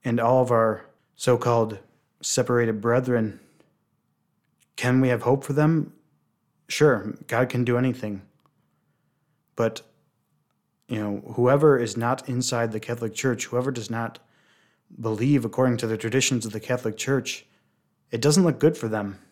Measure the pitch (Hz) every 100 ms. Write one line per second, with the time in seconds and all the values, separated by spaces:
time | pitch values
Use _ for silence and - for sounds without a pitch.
0 | 127 120 117 131 123 117 113 110 - _
1 | _ _ - 120 123 117 110 104 - _
2 | _ _ - - 123 120 117 107 117 120
3 | 127 120 110 - _ _ _ _ _ _
4 | _ _ _ _ _ _ _ - 123 127
5 | 131 117 120 139 - 143 151 160 - -
6 | _ _ _ _ _ _ _ - 151 117
7 | 110 - - 117 127 123 120 120 127 120
8 | 107 98 - _ _ _ _ _ _ _
9 | _ _ _ _ _ - 113 113 - _
10 | _ _ _ _ _ _ _ _ _ 110
11 | 104 101 - 117 120 143 151 131 117 -
12 | 117 131 - 123 120 120 117 110 - 117
13 | 113 - 135 120 - 120 131 123 104 117
14 | 113 - _ _ _ _ _ _ _ -
15 | 113 107 127 143 113 - 131 117 113 110
16 | 117 127 131 127 107 104 - 123 117 104
17 | - 139 123 - _ _ _ _ _ _
18 | _ 117 139 151 175 123 151 160 113 107
19 | 101 98 _